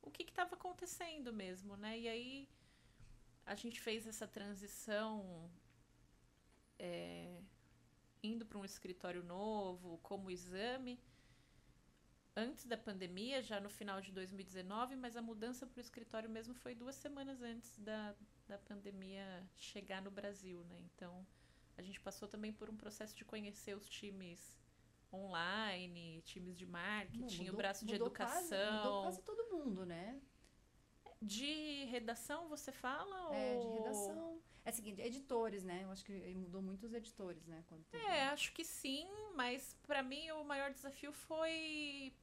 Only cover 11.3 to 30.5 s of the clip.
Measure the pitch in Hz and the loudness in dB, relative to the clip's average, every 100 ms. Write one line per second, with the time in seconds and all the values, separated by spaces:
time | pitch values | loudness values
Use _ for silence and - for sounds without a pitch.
11.3 | - - - - - - - - - - | -20 -20 -20 -20 -20 -20 -20 -20 -20 -6
12.3 | - 233 320 240 226 226 196 185 180 226 | 0 0 -2 -2 -2 -2 -4 -2 -2 2
13.3 | 269 214 208 202 - 208 196 196 190 185 | 2 2 0 -2 -4 -2 -2 -2 -4 -4
14.3 | 190 185 190 185 208 254 269 247 233 226 | -4 -6 -4 -2 0 0 0 -4 -2 -4
15.3 | 220 233 247 262 - 240 - 226 226 226 | -2 -2 -2 -6 -8 -10 -10 -4 -2 -2
16.3 | 220 226 247 254 240 247 269 294 285 269 | -4 -4 -6 -6 -6 -6 -4 -4 -2 -2
17.3 | 269 240 233 - - 208 214 208 202 - | -2 -4 -4 -8 -8 -2 0 0 -4 -12
18.3 | - - 202 - 202 202 196 190 196 196 | -18 -10 -10 -6 -6 -6 -6 -6 -6 -6
19.3 | 180 185 - - 208 196 190 196 202 208 | -6 -10 -10 -8 -6 -2 -2 -2 -2 -4
20.3 | 202 190 175 170 175 175 - 180 180 190 | -4 -6 -8 -8 -10 -12 -10 -8 -8 -12
21.3 | - - - - - 180 190 - 190 208 | -14 -20 -20 -18 -10 -8 -6 -6 -6 -6
22.3 | 208 214 214 220 214 208 208 214 - - | -2 -2 -2 -6 -6 -6 -6 -6 -6 -6
23.3 | 214 208 202 - 202 208 - 208 190 180 | -4 -4 -6 -4 -4 -4 -6 -6 -6 -8
24.3 | 170 - - - - - - - 190 196 | -8 -12 -16 -20 -20 -20 -20 -8 -6 0
25.3 | 175 170 202 220 180 180 170 170 160 - | 2 4 6 4 2 0 -4 -6 -8 -8
26.3 | 185 180 180 180 175 180 214 196 233 247 | -6 -4 -4 -4 0 2 2 0 -2 -2
27.3 | 180 170 196 196 202 214 214 233 - 220 | 0 0 4 4 4 2 6 4 4 4
28.3 | 311 349 196 208 214 208 202 190 185 - | 6 6 6 6 8 6 6 4 2 -2
29.3 | 427 453 359 277 185 180 170 196 277 - | 2 4 4 4 2 2 0 -2 -4 -10
30.3 | - - | -20 -20